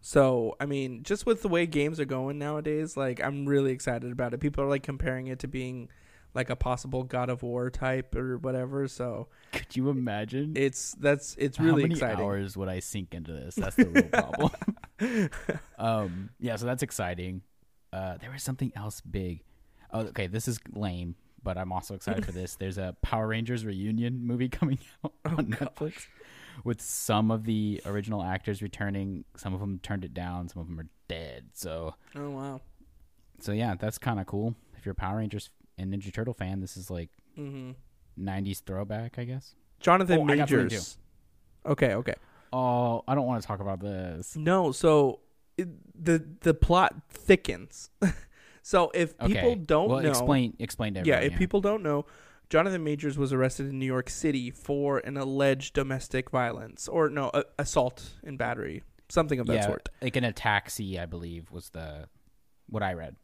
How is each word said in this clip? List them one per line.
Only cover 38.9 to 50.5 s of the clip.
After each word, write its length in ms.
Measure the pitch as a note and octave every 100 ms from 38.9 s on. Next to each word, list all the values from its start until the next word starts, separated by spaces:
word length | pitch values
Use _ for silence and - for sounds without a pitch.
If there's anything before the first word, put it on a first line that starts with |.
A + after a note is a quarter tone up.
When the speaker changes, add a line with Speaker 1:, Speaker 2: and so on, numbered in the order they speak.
| G#2+ A#2 -
Speaker 2:
I 60 |
guess. 300 | A#2+ C3 - _ _ _
Speaker 1:
Jonathan 400 | - F3+ F#3 E3+
Speaker 2:
Oh, 40 | D3
I 100 | C#3+
got 120 | C#3+
something 200 | C3+ F#2
Speaker 1:
Majors. 280 | G#2 F2 - - - _ _ _ -
Speaker 2:
too. 60 | -
Speaker 1:
Okay, 220 | C#3+ C3+
okay. 200 | G2+ B2+ - - - -
Speaker 2:
Oh, 520 | B2+ B2+ B2 B2 A#2 -
I 80 |
don't 120 | C#3 B2+
wanna 160 | A#2+
talk 180 | - G2+
about 200 | G2 F#2+
this. 540 | G2+ F#2+ F#2 E2 - D#3
Speaker 1:
No, 360 | D#3 F#3 E3+
so 480 | B2+ E3+ D3+ C#3 A2+ _ _ _ -
it, 100 | F3+ D3+ - -
the, 220 | E3 E3 D#3+ E3
the 140 | E3+
plot 400 | D#3 - F3 F#3 - -
thickens. 800 | - - F#3 - F2+ F#2+ - - _
<laughs> 0 | F#3+ - - - - -
So 280 | - F#3+ E3+
if 220 | - E3 -
people 340 | F#3+ G3+ A#3+
Speaker 2:
Okay. 20 | A#3
Speaker 1:
don't 240 | D#3 D3+ G3+
Speaker 2:
Well, 140 | C3+
Speaker 1:
know, 60 | D3+
Speaker 2:
explain, 480 | C3+ B2 C#3 A#2+